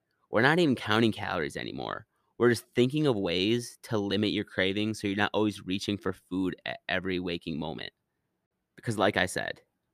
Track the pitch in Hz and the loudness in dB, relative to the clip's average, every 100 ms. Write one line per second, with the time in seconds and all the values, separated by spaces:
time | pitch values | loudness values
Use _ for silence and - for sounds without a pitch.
0 | _ _ - 104 131 165 160 117 - 110 | _ _ -2 2 4 6 4 2 2 4
1 | 113 95 95 92 71 69 58 65 57 50 | 4 2 -4 -4 -4 -6 -8 -8 -8 -8
2 | - _ _ - 120 113 - - 127 151 | -12 _ _ 2 2 2 -2 0 2 2
3 | 151 107 92 90 101 120 120 - - 107 | 2 2 0 2 2 0 -2 -12 -4 -2
4 | 101 98 107 87 104 - 95 101 107 107 | 0 0 2 0 -2 -2 0 0 -2 -2
5 | 101 101 104 101 107 98 - 98 - 101 | -2 0 0 2 0 -2 -4 -4 -2 -2
6 | 95 90 - 92 92 - - - - 92 | -4 -8 -6 -2 -2 -4 -8 -8 -4 -4
7 | 92 90 90 87 85 78 78 62 50 - | -2 -4 -4 -6 -6 -6 -6 -8 -12 -16
8 | _ _ _ _ _ _ _ - - 104 | _ _ _ _ _ _ _ -12 -4 2
9 | 98 101 92 - 50 - _ _ _ | 4 4 0 -2 -6 -10 _ _ _